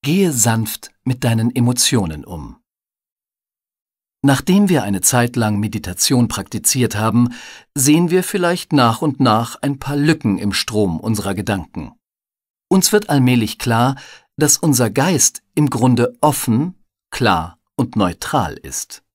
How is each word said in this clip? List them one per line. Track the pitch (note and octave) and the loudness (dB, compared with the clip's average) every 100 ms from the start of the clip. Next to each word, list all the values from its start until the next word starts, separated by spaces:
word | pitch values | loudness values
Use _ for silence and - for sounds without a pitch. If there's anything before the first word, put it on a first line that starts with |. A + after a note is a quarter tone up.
| C#3+ | 0
Gehe | F3+ F#3+ | 2 2
sanft | C3 A#2+ A2+ A2 - - _ | 2 0 0 -2 -8 -16 _
mit | - B2 | -4 -2
deinen | B2+ A2+ A2+ - | 0 2 0 2
Emotionen | A#2+ A#2+ - B2+ F2+ D2+ - | 0 2 0 0 -2 -6 -12
um. | E2+ C#2 C2+ _ _ _ _ _ _ _ _ _ _ _ _ _ _ _ _ | -14 -14 -18 _ _ _ _ _ _ _ _ _ _ _ _ _ _ _ _
Nachdem | C#3 C3+ - F#3+ G3+ | 0 0 2 2 4
wir | E3 | 2
eine | G2 G2 | 0 -2
Zeit | - B2 A#2+ A#2+ | 0 2 0 0
lang | A2 G#2 | -2 0
Meditation | G#2 G#2+ - F2+ - B2+ A#2 | -2 -4 -8 -4 0 2 2
praktiziert | - F#2+ G#2 - C3 A#2 G#2+ | -2 -8 -4 -2 0 0 0
haben, | A2 A2+ A#2+ B2 - - _ | 0 2 2 -2 -18 -20 _
sehen | - C3+ D3+ F3 | -2 2 4 4
wir | F3+ | 0
vielleicht | F3 G3+ F3 F3 - | 0 -2 -2 -2 -2
nach | D3 A#2+ A2+ | 2 2 2
und | D#3 C3+ | -2 0
nach | B2+ A2 A#2 - | 2 2 -2 -6
ein | C#3 C#3 | -6 -6
paar | - C#3+ | -6 -2
Lücken | D3 D#3 A2 G2 | 0 0 0 -2
im | G#2 | -2
Strom | G2 - G#2 G2 D#2+ | -4 -4 0 0 -2
unserer | A2 G#2+ G2+ | -4 -4 -4
Gedanken. | G2 F2+ G2 - - D2 _ _ _ _ _ _ _ _ | -6 -4 -4 -4 -12 -14 _ _ _ _ _ _ _ _
Uns | F#3+ F#3 | 2 4
wird | G#3 - | 0 2
allmählich | C#3+ B2+ B2 G#2+ - | 2 4 2 0 -4
klar, | - A#2 B2+ C3+ - - _ - | -2 2 0 -2 -12 -20 _ -2
dass | D3+ - | 0 2
unser | E3 C3 C#3+ | 2 2 2
Geist | A#2 D3+ D#3 - - _ - | 0 0 2 0 -2 _ -2
im | D3 | 0
Grunde | B2+ B2+ A#2+ A#2+ - | 2 2 4 0 0
offen, | D3+ C#3 - A2+ E3 - _ _ _ | 0 0 0 0 0 -6 _ _ _
klar | - A#2 F2 E2 - _ - | -2 0 0 -4 -14 _ -4
und | A#2 - | -4 0
neutral | F#2+ E2+ - D3 F2 - | -2 -2 -4 -2 -2 -8
ist. | C2+ - - - _ | -12 -12 -12 -18 _